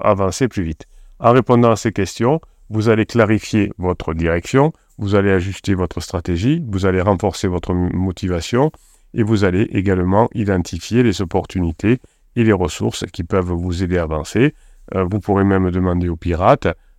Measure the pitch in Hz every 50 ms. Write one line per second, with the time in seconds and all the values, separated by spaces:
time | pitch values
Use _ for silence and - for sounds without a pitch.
0 | - 107 104 98 98 92 85 - 131 110 - 104 87 80 78 - - _ _ -
1 | - - - - - 120 120 131 117 - 123 120 120 117 110 98 - 117 - -
2 | 95 - - - 113 123 151 165 - - _ _ - - 107 110 107 117 110 107
3 | 110 - - 117 110 101 110 101 - - - 110 101 - - - 90 90 90 -
4 | - - 80 80 82 82 82 87 - - - 131 143 160 - _ _ _ _ -
5 | 107 98 104 101 98 101 95 92 92 101 90 - - - 98 90 90 85 - 87
6 | - - - 85 - - 87 82 101 131 156 170 160 117 98 95 95 95 92 92
7 | 90 107 101 87 - 98 87 - - 95 90 87 - - 90 90 90 90 - 90
8 | 92 95 87 - - 90 90 85 - - - 120 143 156 - - _ _ _ _
9 | _ _ - - 110 104 113 98 101 95 90 95 120 - - 101 92 98 95 92
10 | 90 92 95 104 117 - - 117 104 98 95 90 85 - - 82 - - 104 120
11 | 123 113 92 - 98 82 - 95 85 - - 95 87 82 80 - - 104 127 131
12 | _ - _ _ _ _ - 123 113 110 104 92 90 82 - - 104 113 - -
13 | 101 95 _ - 87 - 104 95 90 87 87 85 87 90 85 85 95 85 90 87
14 | 82 78 78 76 76 - - 107 131 151 - - _ - - _ - - - 95
15 | 92 87 104 104 - - 98 98 98 98 98 95 92 92 87 92 92 92 87 87
16 | 90 87 82 80 - 87 85 80 92 117 147 - - 90 80 _ _ _ _